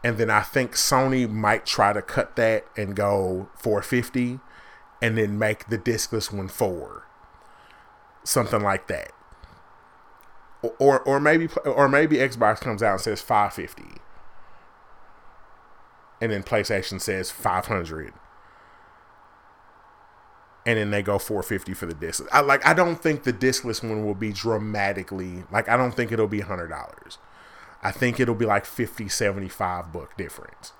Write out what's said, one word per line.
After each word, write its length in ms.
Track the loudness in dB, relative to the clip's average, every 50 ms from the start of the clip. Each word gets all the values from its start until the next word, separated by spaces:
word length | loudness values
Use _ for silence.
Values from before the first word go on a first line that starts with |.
| 0
And 140 | -2 0 0
then 120 | 2 4
I 120 | 4 2
think 300 | 2 2 0 0 0 0
Sony 560 | -2 -2 0 2 4 4 4 4 2 2 0 0
might 380 | 0 0 2 2 2 2 0
try 260 | -4 2 4 4 4
to 100 | 4 0
cut 340 | -4 -2 -2 -2 -2 -2 0
that 300 | 2 2 4 2 2 -2 -6 -6
and 180 | -6 -6 -4 -2
go 540 | 0 0 2 2 2 2 0 -2 -4 -6 -10 -16
four 240 | -6 -2 0 0 0
fifty 600 | 0 0 0 0 0 0 -2 -2 0 0 -2 -8 -12 -20 -20 -20 -20 -20 -20 -20 -20 -20 -8 -2
and 160 | -2 0 2
then 220 | 2 0 0 0 0
make 300 | 0 0 -2 -4 -4 -4
the 100 | -4 -2
discless 540 | 0 0 0 0 -2 -4 -4 -4 -4 -4
one 160 | -6 -6 -8 -8
four. 580 | -2 -2 -2 -2 -2 -4 -8 -12 -14 -18 -20 -20 -20 -20 -20 -20 -20 -20 -20 -20 -20 -20 -20 -20 -20 -20 -20 -20 -20 -20 -20 -20 -20 -14 -4
Something 360 | -2 0 0 0 2 0 0
like 280 | 2 0 0 0 -2 -6
that. 240 | -6 -6 -6 -12 -18 -20 -20 -20 -20 -20 -20 -20 -20 -20 -20 -20 -20 -20 -20 -20 -20 -20 -20 -20 -20 -20 -20 -20 -20 -20 -20 -20 -16 -8
Or, 140 | -8 -8 -2 6
or, 220 | 6 6 6 6
or 180 | 4 2 2 4
maybe, 280 | 6 6 6 6 4 2 -4 -2 -2
or 240 | 0 4 6 6 6
maybe 280 | 8 6 6 6 4
Xbox 440 | 4 2 0 2 4 4 4 4 2
comes 220 | -2 -6 -2 0
out 100 | 2 2
and 80 | 2 2
says 200 | -2 -4 -4 -4
five 340 | -2 2 2 4 4 2 -2
fifty. 420 | -8 -10 -12 -12 -16 -18 -18 -18 -18 -18 -18 -18 -16 -16 -14 -14 -14 -16 -16 -18 -20 -20 -20 -20 -20 -20 -20 -20 -20 -20 -20 -20 -20 -20 -20 -20 -20 -20 -20 -20 -20 -20 -20 -20 -20 -20 -20 _ -20 -20 -20 -8 -4
And 120 | -4 -2
then 100 | -2 -4
PlayStation 580 | -4 -2 0 0 0 0 -2 -2 -2 -4 -8 -6
says 300 | -4 -4 -4 -4 -4 -8
five 360 | -10 -4 -2 0 0 0 -2
hundred. 460 | -2 -4 -4 -4 -6 -8 -10 -12 -12 -16 -20 -20 -20 -20 -20 -20 -20 -20 -20 -20 -20 -20 -20 -20 -20 -20 _ _ _ -20 -20 -20 -20 _ _ _ -20 _ _ _ -20 _ _ -20 -20 _ _ -20 -20 _ _ _ -20 -20 -20 -20 _ -20 -6 -2
And 120 | 0 0 0
then 120 | 0 0
they 120 | -2 -2
go 160 | 0 0 -2 -2
four 240 | -2 -2 -4 -4
fifty 320 | -2 -4 -4 -6 -4 -8 -8
for 120 | -8 -8
the 80 | -10 -8
disc. 300 | -8 -8 -6 -6 -8 -6 4
I, 80 | 4 4
like, 260 | 6 6 2 4 6
I 80 | 4 6
don't 220 | 6 4 2 0
think 260 | 0 0 0 0 2
the 100 | 0 -2
discless 500 | -2 2 2 2 2 2 -4 -4 -6 -4
one 220 | -4 -4 -4 -2 -2
will 120 | -2 -2
be 160 | -2 -4 -4
dramatically, 1120 | -4 -4 -2 0 0 0 -2 -4 -2 0 0 0 -2 -4 -6 -8 -8 -8 -8 -8 -8 -10 -12 -2
like, 180 | -2 -2 2 4
I 80 | 2
don't 160 | 4 2 2
think 200 | 0 -2 -2 -2
it'll 160 | 0 0 0 0
be 120 | 0 -4
a 40 | -4
hundred 240 | -4 -6 -8 -6 -8
dollars. 500 | -10 -10 -12 -14 -16 -20 -20 -20 -20 -20 -20 -20 -20 -20 -20 -20 -20 -20 -20 -20 -20 -6
I 120 | -6 -6
think 260 | -2 0 0 0 2 2
it'll 160 | 2 2 2
be, 100 | 2 2
like, 220 | 4 2 2 2
fifty, 420 | -2 -4 -4 -4 -4 -4 -10 -8 -6
seventy-five 840 | -2 0 0 0 0 -2 -6 -8 -6 -4 -4 -4 -4 -4 -8 -10
buck 240 | -10 -12 -12 -12 -10
difference. 560 | -10 -10 -10 -10 -16 -18 -20 -20 -20 -20 -20 -20 -20